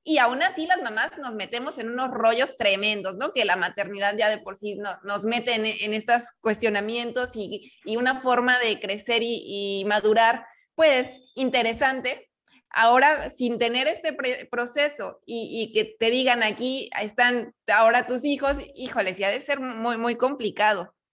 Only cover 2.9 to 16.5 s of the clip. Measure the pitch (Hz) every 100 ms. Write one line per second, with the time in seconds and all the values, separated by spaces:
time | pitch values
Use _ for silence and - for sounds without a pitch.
2.9 | 208 185 190 294 262 208 180 170 - 196
3.9 | 202 202 214 214 214 185 196 208 202 208
4.9 | 175 196 202 208 240 240 226 220 - 208
5.9 | 214 214 240 240 _ 220 208 226 208 214
6.9 | 240 240 240 247 226 196 196 - _ -
7.9 | 220 254 262 254 247 247 247 233 202 -
8.9 | 208 - 233 233 233 - 202 202 196 196
9.9 | 214 214 220 226 233 - _ _ - 311
10.9 | 262 254 - _ 233 262 247 226 226 269
11.9 | 262 247 - - _ _ _ _ - 233
12.9 | 254 277 302 247 - 247 226 233 247 277
13.9 | 330 320 269 254 254 - 240 240 294 294
14.9 | 285 185 - - 233 - 226 220 220 214
15.9 | - 226 254 254 240 214